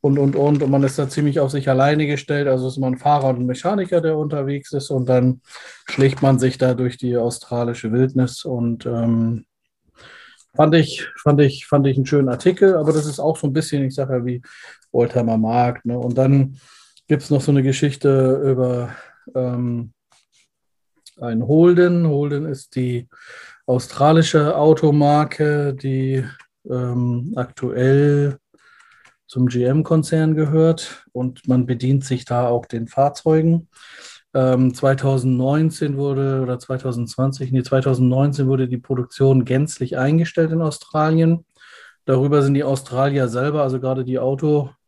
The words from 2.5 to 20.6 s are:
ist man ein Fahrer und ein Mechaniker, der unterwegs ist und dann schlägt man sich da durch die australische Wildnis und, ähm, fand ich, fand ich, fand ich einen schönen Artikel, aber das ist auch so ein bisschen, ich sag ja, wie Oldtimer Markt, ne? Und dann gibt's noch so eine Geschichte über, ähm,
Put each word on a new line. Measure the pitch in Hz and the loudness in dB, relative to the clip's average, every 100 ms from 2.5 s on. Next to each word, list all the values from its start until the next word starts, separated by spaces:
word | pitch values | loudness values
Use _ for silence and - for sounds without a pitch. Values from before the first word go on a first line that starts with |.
| 131 127 | 0 -2
ist | 135 | -4
man | 131 127 | -4 -2
ein | |
Fahrer | 147 147 135 | 0 2 2
und | 123 | 0
ein | 127 | -4
Mechaniker, | 127 175 202 185 175 | -4 -2 -2 0 0
der | 160 156 | 0 -2
unterwegs | 151 147 139 139 - | -2 -4 -4 -6 -6
ist | 143 135 | -8 -4
und | 135 123 | -4 2
dann | 127 127 127 _ - - - - | 2 2 -2 _ -20 -20 -20 -10
schlägt | - 135 135 | 2 2 2
man | 135 131 | 2 4
sich | 127 127 | 2 0
da | 127 | 0
durch | 123 127 123 | 0 -2 -4
die | 123 120 | -4 -2
australische | 117 120 - 120 120 120 113 | -2 -6 -8 -4 -4 -4 -4
Wildnis | 120 131 135 127 - | 0 0 2 -2 -2
und, | - 123 120 117 123 | -8 -4 -4 -4 -6
ähm, | 117 117 117 113 113 - _ _ _ _ _ - - - _ _ | -2 0 0 0 -4 -10 _ _ _ _ _ -20 -20 -20 _ _
fand | - 151 165 | 0 4 4
ich, | 151 - - - | 2 -4 -14 -4
fand | - 147 | 2 4
ich, | 143 135 - | 4 0 -2
fand | 143 139 | 0 2
ich | 131 | 0
einen | 131 | 0
schönen | 147 135 | 0 0
Artikel, | 123 180 185 196 175 | 0 -2 4 4 4
aber | 151 | 2
das | 156 151 | 0 -2
ist | 139 | -4
auch | 147 160 | -4 -2
so | 147 | -2
ein | |
bisschen, | 139 151 147 135 | -4 -4 -4 -4
ich | 135 | -4
sag | 135 | -4
ja, | 127 120 | -4 -4
wie | 123 - - - - _ | -8 -12 -20 -20 -20 _
Oldtimer | - 117 123 113 110 | 0 0 0 0 0
Markt, | 110 120 123 120 117 | 0 2 0 -2 -6
ne? | 120 | -6
Und | 123 120 | -4 0
dann | 135 139 135 - _ - _ _ _ | 4 4 2 -4 _ -20 _ _ _
gibt's | 147 - | -4 0
noch | 143 | -2
so | 135 | 2
eine | 139 | 2
Geschichte | 135 135 147 135 143 135 131 135 | 2 0 -2 0 2 2 2 2
über, | 139 127 127 123 120 123 - _ - | 0 0 0 -2 -6 -12 -20 _ -10
ähm, | 135 127 123 123 120 120 _ _ _ _ _ _ _ | -6 -4 -4 -4 -6 -8 _ _ _ _ _ _ _